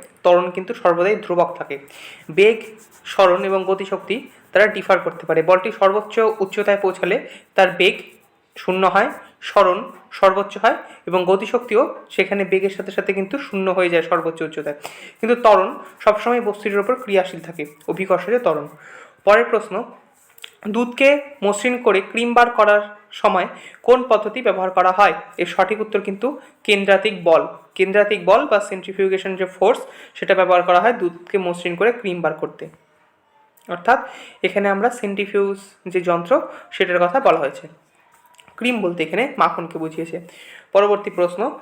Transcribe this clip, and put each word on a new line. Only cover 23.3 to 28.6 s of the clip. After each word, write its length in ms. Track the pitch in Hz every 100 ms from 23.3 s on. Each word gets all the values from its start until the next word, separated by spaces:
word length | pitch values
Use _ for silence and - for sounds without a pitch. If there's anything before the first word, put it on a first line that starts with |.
| 185 185 - - -
কোন 200 | - 254
পদ্ধতি 380 | 247 214 214 254
ব্যবহার 300 | 233 185 185
করা 200 | 185 185
হয়? 220 | 185 196 160 - -
এর 80 | 175
সঠিক 360 | - 233 214
উত্তর 200 | 214 208
কিন্তু 380 | 202 196 254 294 - _
কেন্দ্রাতিক 600 | - 202 196 190 214 185
বল। 240 | 170 160 - - _ -
কেন্দ্রাতিক 500 | 185 202 202 208 175
বল 200 | 226 294
বা 140 |
সেন্ট্রিফিউগেশন 760 | 202